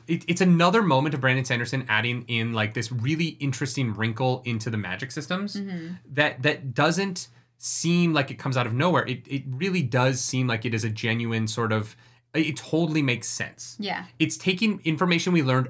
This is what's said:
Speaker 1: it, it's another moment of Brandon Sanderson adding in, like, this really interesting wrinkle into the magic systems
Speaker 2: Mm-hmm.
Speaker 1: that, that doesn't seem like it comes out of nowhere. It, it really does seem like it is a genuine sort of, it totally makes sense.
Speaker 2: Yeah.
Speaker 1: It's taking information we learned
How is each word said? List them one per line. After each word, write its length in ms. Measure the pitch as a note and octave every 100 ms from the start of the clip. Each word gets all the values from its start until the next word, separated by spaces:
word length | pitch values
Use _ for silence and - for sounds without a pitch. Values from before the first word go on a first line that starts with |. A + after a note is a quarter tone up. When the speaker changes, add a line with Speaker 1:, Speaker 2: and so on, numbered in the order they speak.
| -
Speaker 1:
it, 180 | E3+ -
it's 140 | F3
another 400 | F3+ E3+ F3 A3+
moment 320 | F#3 C3 D3+
of 80 | C#3+
Brandon 240 | C3 C3 B2+
Sanderson 400 | A#2+ A#2 C3 B2
adding 360 | G#2+ A#2+ A#2+ A2+
in, 240 | A#2 A#2
like, 220 | A2+ G#2+
this 180 | A#2+ -
really 360 | B2 B2+ D#3+ E3 -
interesting 540 | C#3+ - C#3+ C#3 A#2+
wrinkle 480 | G2+ A2+ A2 B2+ B2+
into 260 | A#2+ A2 A#2
the 80 | G#2+
magic 340 | F#2 F#2 B2+
systems 440 | D3+ C#3+ F#3 G3+ G3+
Speaker 2:
Mm-hmm. 380 | G3 F3 E3 F3+ -
Speaker 1:
that, 280 | C#3 D3 B2+
that 320 | C#3+ D3 C3+
doesn't 540 | B2+ D#3 F3 G3 F3+ - _ _ _
seem 520 | - - E3 F3 E3+
like 180 | D3+ C#3
it 40 | -
comes 180 | C#3 B2+
out 80 | A#2
of 80 |
nowhere. 320 | A#2+ F3+ C#3 -
It, 200 | B2 -
it 160 | C3+ C3+
really 360 | B2+ F#3+ F3+
does 360 | B2 B2+ C3 B2+
seem 280 | - B2+ B2+
like 180 | A2+ A#2
it 80 |
is 100 | A2
a 60 | A2+
genuine 580 | G#2+ A#2 A2+ A#2 A2+ A2
sort 240 | - A2
of, 240 | A2 G#2+ - - _ _
it 220 | D#3 D3+ C3
totally 460 | - D#3+ E3+ D#3
makes 260 | C3 A#2 -
sense. 480 | - D#2 - - -
Speaker 2:
Yeah. 280 | G3+ - F#3 -
Speaker 1:
It's 200 | D#3 -
taking 420 | F#3 F#3 A3 F#3 E3
information 480 | D#3 F3+ E3+ F#3
we 100 | E3+
learned 260 | C3 B2+